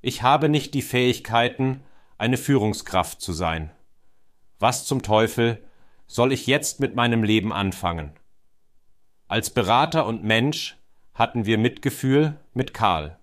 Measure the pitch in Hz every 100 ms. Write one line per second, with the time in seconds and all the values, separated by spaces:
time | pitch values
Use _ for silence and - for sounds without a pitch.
0 | 131 - 120 147 147 151 - 143 - 123
1 | 123 123 - 117 123 127 131 131 - -
2 | _ - 113 127 - 135 107 98 - 92
3 | 87 - - 82 85 82 78 _ - -
4 | - - - _ - - 117 127 - 135
5 | 98 107 113 - 117 110 - - - -
6 | - - 127 131 - 139 147 - 131 123
7 | 120 117 107 110 101 87 98 - 90 85
8 | 73 - - - _ _ _ - _ _
9 | _ _ _ 110 110 - 98 117 156 160
10 | 110 113 104 110 135 151 - - - -
11 | - - 117 120 104 110 117 - 135 -
12 | 131 135 156 151 - 123 127 - 110 82
13 | 76 85